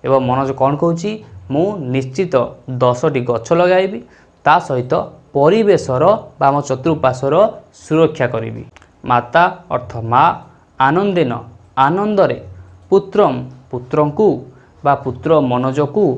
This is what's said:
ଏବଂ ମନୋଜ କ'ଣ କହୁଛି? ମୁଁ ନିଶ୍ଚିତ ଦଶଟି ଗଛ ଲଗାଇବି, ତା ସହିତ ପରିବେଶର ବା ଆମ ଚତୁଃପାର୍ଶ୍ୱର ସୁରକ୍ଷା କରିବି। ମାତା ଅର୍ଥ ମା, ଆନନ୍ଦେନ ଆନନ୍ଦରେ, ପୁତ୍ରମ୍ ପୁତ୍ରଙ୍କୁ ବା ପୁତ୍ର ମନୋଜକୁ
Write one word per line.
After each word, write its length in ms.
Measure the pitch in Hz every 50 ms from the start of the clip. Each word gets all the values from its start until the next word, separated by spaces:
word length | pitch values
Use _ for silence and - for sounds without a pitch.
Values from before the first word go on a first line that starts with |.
| -
ଏବଂ 160 | 131 135 135 127
ମନୋଜ 220 | 120 123 131 135 135 139 135
କ'ଣ 120 | 131 135 147
କହୁଛି? 360 | 143 170 170 170 165 185 208 220 220 - - - - - -
ମୁଁ 160 | 131 147 175 202 208 185 139 123 127
ନିଶ୍ଚିତ 420 | 135 131 131 131 - 190 175 139 127 117 - - - - - 131 123
ଦଶଟି 400 | 127 123 123 - - 160 135 131
ଗଛ 260 | 123 123 120 113 - - 165
ଲଗାଇବି, 460 | 170 175 180 185 185 190 196 208 233 - - - _ _ _ _ _ _
ତା 100 | 143 156 170
ସହିତ 340 | - - 139 123 123 127 - - - - - - _ _ -
ପରିବେଶର 720 | 143 143 156 196 226 220 202 185 156 - - 131 127 151 185 214 220 - - - -
ବା 80 | 135
ଆମ 80 | 139 139 143
ଚତୁଃପାର୍ଶ୍ୱର 720 | 143 - 131 131 - 165 156 147 131 131 131 - - 139 147 175 214 226 - - - _ _ - -
ସୁରକ୍ଷା 440 | - 156 160 165 160 160 - 131
କରିବି। 360 | 117 113 113 113 113 113 113 - - _ - - _ _ _ -
ମାତା 380 | - 180 180 175 - - 165 175 185 175 - - -
ଅର୍ଥ 200 | - 131 - - - 117 113 113
ମା, 120 | 117 131 151 175 - - - - - _ _ _ _ -
ଆନନ୍ଦେନ 540 | 131 139 151 175 202 202 190 175 156 123 117 117 113 - - - - _ _
ଆନନ୍ଦରେ, 600 | 131 135 143 170 190 208 214 214 196 180 - - 110 - - - - - - - - _ _
ପୁତ୍ରମ୍ 500 | 185 196 202 - - 202 202 151 131 123 123 127 - - - _
ପୁତ୍ରଙ୍କୁ 580 | - 120 123 - - 123 151 151 147 - 220 196 - - - - - - - _ _ - -
ବା 100 | 143 139
ପୁତ୍ର 360 | 135 - 135 123 - - 160 165 151
ମନୋଜକୁ 640 | 139 127 123 123 127 131 131 147 147 143 - 214 208 151 123